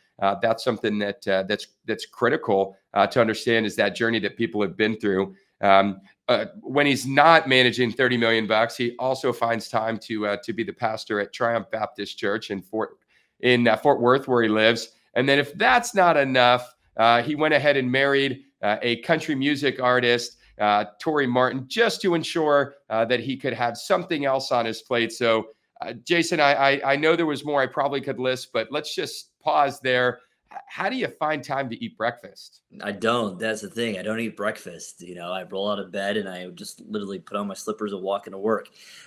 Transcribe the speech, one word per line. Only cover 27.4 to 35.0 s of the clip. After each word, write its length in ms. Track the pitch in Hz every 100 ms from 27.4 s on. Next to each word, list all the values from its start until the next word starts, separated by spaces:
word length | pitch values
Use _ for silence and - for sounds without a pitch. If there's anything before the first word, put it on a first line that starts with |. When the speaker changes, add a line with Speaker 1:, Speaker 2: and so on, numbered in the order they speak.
Speaker 1:
more 160 | 147 143
I 60 | 131
probably 340 | 156 143 143
could 180 | 135 117
list, 360 | 127 127 -
but 180 | 117 110
let's 220 | 143 156
just 440 | - 160 - - _
pause 360 | 151 151 143 123
there. 400 | 131 127 123 120 _ _ _
H-, 80 | - -
how 220 | - 190
do 80 | 254
you 120 | 160
find 360 | - 156 156
time 240 | - 135 131
to 160 | 113
eat 140 | 113 -
breakfast? 640 | 110 - - - - _ _ -
Speaker 2:
I 120 | 101
don't. 460 | 95 110 120 107 92
That's 220 | 110 107
the 80 | 104
thing. 300 | 92 117 95
I 40 |
don't 160 | 95 110
eat 160 | 113
breakfast. 680 | 107 104 107 - 85 - -